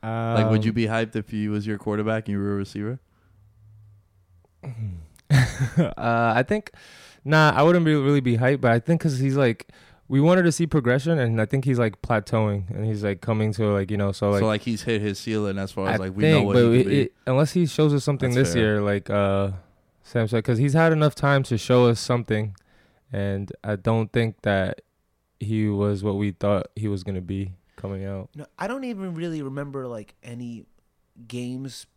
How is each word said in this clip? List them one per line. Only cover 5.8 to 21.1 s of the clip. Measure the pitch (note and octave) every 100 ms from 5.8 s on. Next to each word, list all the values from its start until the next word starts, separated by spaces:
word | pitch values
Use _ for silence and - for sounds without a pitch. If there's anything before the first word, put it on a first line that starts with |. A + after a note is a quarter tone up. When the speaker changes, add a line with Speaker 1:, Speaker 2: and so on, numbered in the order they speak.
| D3+ - A#2 A#2 A#2
Speaker 2:
I | A2+
think, | B2+ G#3+ - - - - - -
nah, | C3+ D#3 D#3
I | B2+
wouldn't | D3+ F3
be, | D#3+
really | D3+ C3+ C#3+
be | B2 A2+
hyped, | B2+ C#3
but | B2
I | A#2
think | - E3
'cause | E3 B2+
he's, | C3+ C3+
like, | C3 A2+ - - - _ _
we | C3+
wanted | D3+ F#3
to | F3
see | - E3
progression, | D#3 A#2+ C3 D3 E3
and | A#2+ A2+
I |
think | G#2+ C3+ C3
he's, | A#2+
like, | A2+ F#2+
plateauing, | - A2+ G2+ A2+ G#2+ G2+ F2+
and | F#2+ A2
he's, | G#2+
like, | G#2 G2
coming | - A2 A2
to, | G#2+ G#2+
like, | G2+ F#2+
you | G#2
know, | G2+
so, | F#2+ G2+
like, | G2+
Speaker 1:
So, | A2
like, | G#2+
he's | A#2+ A2
hit | - A2
his | G#2 G2
ceiling | - G#2+ G#2 G2
as | F#2+
far | - G2
as, | A2+
Speaker 2:
I |
Speaker 1:
like, | F#2+ F#2+
we |
know | D3+ D#3
Speaker 2:
think, | G2+
Speaker 1:
what |
Speaker 2:
but | A#2+
Speaker 1:
he |
can | A#2+ A#2+
Speaker 2:
it, | G2+
Speaker 1:
be. | C#3+
Speaker 2:
it, | - _ -
unless | C3 D3+
he | F3+ E3
shows | - D#3
us | C#3+
something | C3+ C#3 B2+
Speaker 1:
That's | A#2+ C3+
Speaker 2:
this |
Speaker 1:
fair. | A#2+ A2 G#2+
Speaker 2:
year, |
like, | G2+ G2+ -
uh, | G2+ G2+ G2 G2 F#2 - _ _ _
Sam | _ A#2+ A2
said, | A#2
'cause | A2 A2+
he's | C#3+
had | D3+ E3
enough | D#3+ D3+